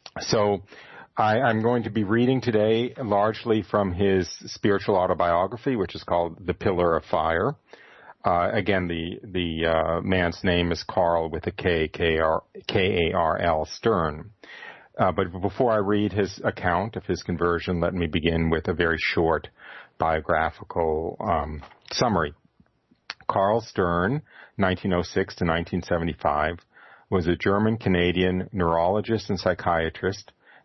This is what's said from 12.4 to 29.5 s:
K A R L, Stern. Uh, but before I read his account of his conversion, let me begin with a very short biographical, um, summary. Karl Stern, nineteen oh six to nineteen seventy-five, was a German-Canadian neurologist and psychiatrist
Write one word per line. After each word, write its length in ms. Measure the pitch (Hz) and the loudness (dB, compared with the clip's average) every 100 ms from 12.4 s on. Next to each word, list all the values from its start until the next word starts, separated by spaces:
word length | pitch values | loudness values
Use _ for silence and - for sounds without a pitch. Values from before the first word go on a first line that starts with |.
| - - - | -4 -18 -4
K 440 | 104 92 92 82 | 0 0 0 0
A 40 | 92 | 0
R 220 | 80 90 | 0 0
L, 280 | 85 80 78 | 0 0 -4
Stern. 640 | - 117 101 80 76 107 - - - - - - - | -4 0 0 0 -4 -14 -20 -20 -18 -18 -20 -16 0
Uh, 140 | 95 | 0
but 180 | 80 92 90 | 0 -4 -4
before 320 | 95 - 123 | -6 0 2
I 60 | 110 | 2
read 340 | 98 104 104 | 2 2 2
his 300 | 98 95 - | 0 -2 -2
account 540 | - - 90 87 107 92 | -6 -2 0 0 -2 -8
of 80 | - | -6
his 180 | 87 | -6
conversion, 560 | - 85 87 85 92 87 | -4 -2 0 0 -2 -2
let 140 | 85 | 0
me 120 | 90 82 | 0 -2
begin 420 | 85 82 82 82 | 0 0 0 0
with 180 | 80 85 | 0 -2
a 60 | |
very 240 | 82 85 80 | 0 0 0
short 480 | - - 82 76 - _ - - - _ | -2 0 2 0 -4 _ -20 -20 -20 _
biographical, 1200 | 80 80 76 80 80 - - 90 80 78 82 - | 0 0 0 0 0 -4 -8 -2 0 -2 -4 -6
um, 420 | 104 82 73 76 - - - | -2 -2 -2 -8 -12 -20 -10
summary. 400 | - 127 92 76 - _ _ _ _ _ _ _ - - | -2 2 2 0 -6 _ _ _ _ _ _ _ -8 -2
Karl 320 | 104 98 117 | 2 2 2
Stern, 640 | 110 - 90 85 92 147 - - - - | 0 0 2 2 2 -2 -6 -20 -16 0
nineteen 340 | 95 92 98 | 0 2 0
oh 120 | 87 | 0
six 320 | 87 98 95 - | 0 -2 -2 -2
to 100 | 85 | 0
nineteen 380 | 82 82 92 | 0 -2 -6
seventy-five, 760 | - 87 85 - 80 73 78 87 _ - - - _ | -2 -2 -2 -2 0 2 0 -4 _ -20 -20 -20 _
was 180 | 95 82 | 0 0
a 100 | 85 | 0
German-Canadian 1120 | - 101 110 113 98 87 87 90 92 92 90 | 2 2 2 0 0 2 2 2 0 0 -4
neurologist 800 | 98 85 82 87 107 104 110 - | -2 2 2 2 0 0 -4 -2
and 100 | 95 | -2
psychiatrist 920 | 92 | 0